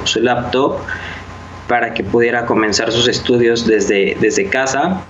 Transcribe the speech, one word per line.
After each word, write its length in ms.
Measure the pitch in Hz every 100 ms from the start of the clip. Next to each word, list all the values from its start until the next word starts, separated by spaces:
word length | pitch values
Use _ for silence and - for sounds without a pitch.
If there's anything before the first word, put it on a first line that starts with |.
su 160 | - 113
laptop 600 | 123 120 - 127 147 - - - - - - - - - -
para 240 | 120 117
que 100 | 113
pudiera 420 | 98 120 120 120 120
comenzar 460 | 110 107 101 113
sus 160 | 113 123
estudios 580 | - - 123 117 117 113
desde, 520 | 107 98 101 95 -
desde 280 | 110 107 98
casa. 560 | 131 135 135 160 190